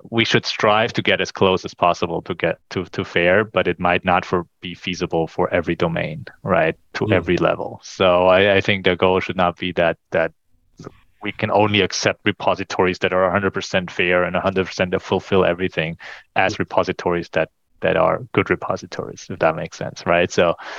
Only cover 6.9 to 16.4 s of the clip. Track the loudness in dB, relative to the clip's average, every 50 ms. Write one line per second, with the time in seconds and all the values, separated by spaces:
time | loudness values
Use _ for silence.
6.9 | -8 -4 -2 0 0 0 0 0 0 0 2 0 0 -2 -6 -10 -12 -14 -18 -10
7.9 | -2 2 2 4 4 6 6 6 6 6 6 4 4 2 2 0 0 0 2 0
8.9 | 2 2 2 2 2 2 0 -2 -2 0 0 0 0 -2 -6 -4 -2 0 0 0
9.9 | 0 _ _ -4 -2 -2 -2 -2 _ _ _ _ _ _ _ _ _ -20 -20 -20
10.9 | -20 _ _ _ _ _ -10 -10 -8 -6 -4 0 2 2 2 4 2 2 2 0
11.9 | 0 -2 0 0 0 _ -2 -4 -2 0 0 0 0 -2 -4 -6 -2 0 0 0
12.9 | 0 0 -2 0 2 2 2 2 2 0 0 -2 -4 -4 -6 -2 -4 -4 -4 -4
13.9 | -6 -2 0 2 2 2 0 0 -2 -2 -2 -2 -2 -2 -4 -2 -2 -2 0 0
14.9 | 0 -2 0 -2 -2 -2 0 0 2 2 2 2 0 0 -2 -4 -2 -4 -4 -4
15.9 | -6 -10 -14 -20 -20 -20 -16 _ -2 0